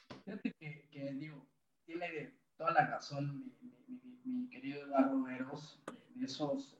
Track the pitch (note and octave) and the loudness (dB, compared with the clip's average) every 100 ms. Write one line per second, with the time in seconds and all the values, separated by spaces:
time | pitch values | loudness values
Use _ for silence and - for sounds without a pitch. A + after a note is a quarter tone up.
0 | - - - G#3 - - D#3 D#3 - C#3+ | -14 -12 -8 -4 -4 -4 -10 -12 -14 -8
1 | C#3 C3+ D#3 C#3+ - _ _ _ - E3 | -6 -4 -8 -12 -18 _ _ _ -10 -4
2 | F3 D#3+ - - _ - D#3+ D3+ C#3 - | -4 -4 -6 -12 _ -2 4 6 6 4
3 | - C#3 C#3+ C3+ B2+ - - - - - | -4 -2 0 -2 -8 -12 -18 -16 -12 -12
4 | B2+ - B2+ B2+ - B2+ - C#3+ C#3 C3+ | -12 -10 -2 -2 -2 -6 -6 -6 2 6
5 | C3+ C3+ B2+ B2+ - - - - - - | 8 6 2 -2 -4 -6 -10 -12 -12 -14
6 | - B2 C3 - D3 C#3 - - | -12 -4 -4 0 2 2 -2 -14